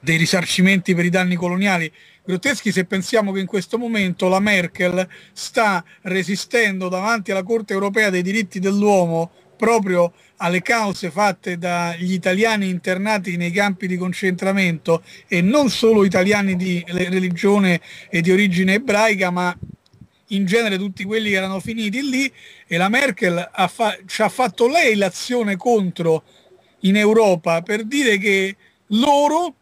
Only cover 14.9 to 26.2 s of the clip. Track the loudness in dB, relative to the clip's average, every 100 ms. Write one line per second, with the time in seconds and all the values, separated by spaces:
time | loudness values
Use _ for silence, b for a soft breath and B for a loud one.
14.9 | -2 B B B 0 2 2 2 2 4
15.9 | 4 4 2 2 2 0 -2 -2 -4 -4
16.9 | -4 -2 -2 -2 0 2 4 4 0 B
17.9 | B B -2 2 4 4 2 2 0 0
18.9 | 2 2 2 -2 -2 -4 -6 -14 -18 _
19.9 | _ -20 _ _ -2 0 2 0 -2 -6
20.9 | -8 -6 -4 0 -2 -2 -6 -8 -6 -4
21.9 | -4 -4 -2 -4 B B B B -2 2
22.9 | 2 0 0 -2 -2 -6 -2 -2 0 -2
23.9 | -2 -10 -2 -2 0 -2 2 2 4 2
24.9 | 2 0 -4 -4 -2 -2 -2 2 2 0
25.9 | -2 0 0